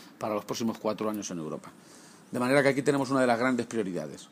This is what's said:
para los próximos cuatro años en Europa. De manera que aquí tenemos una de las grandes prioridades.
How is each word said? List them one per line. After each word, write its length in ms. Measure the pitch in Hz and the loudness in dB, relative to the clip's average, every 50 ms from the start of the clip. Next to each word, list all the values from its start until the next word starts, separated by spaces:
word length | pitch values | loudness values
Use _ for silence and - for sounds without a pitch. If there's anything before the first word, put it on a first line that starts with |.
| - - - - | -20 -20 -10 -8
para 160 | - 110 107 | -4 -2 -2
los 100 | 104 - | -4 -4
próximos 320 | - 113 - 120 113 107 | -6 -6 -2 -2 -2 -2
cuatro 320 | - - 107 107 - 110 110 | -2 -2 -2 -2 0 -2 -2
años 220 | 107 104 95 - | -2 -4 -6 -6
en 80 | 92 85 | -8 -6
Europa. 320 | 78 76 73 - - - - - - - - - - - - - - - | -6 -6 -8 -8 -10 -16 -20 -20 -20 -20 -20 -20 -20 -20 -20 -20 -14 -8
De 80 | - 127 | -4 -2
manera 220 | 123 123 135 143 | 0 4 4 6
que 80 | 131 139 | 6 6
aquí 140 | 131 135 127 | 4 4 2
tenemos 260 | 143 143 139 131 123 | 2 2 2 0 2
una 120 | 139 131 | 2 4
de 60 | 127 | 4
las 120 | 123 117 110 | 4 4 4
grandes 260 | 123 131 127 120 117 | 2 2 2 0 -2
prioridades. 640 | - - 113 101 95 87 82 73 71 69 - - - | -2 -4 -4 -2 -2 -4 -4 -6 -8 -10 -14 -16 -20